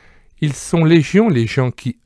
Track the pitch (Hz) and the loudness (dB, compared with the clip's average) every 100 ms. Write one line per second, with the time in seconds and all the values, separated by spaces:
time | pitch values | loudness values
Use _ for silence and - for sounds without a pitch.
0 | _ _ _ - 151 135 - 170 160 165 | _ _ _ -8 -6 -6 -4 0 4 4
1 | 143 190 226 131 113 - 127 - 120 - | 4 2 2 0 -2 -2 -4 -4 -10 -8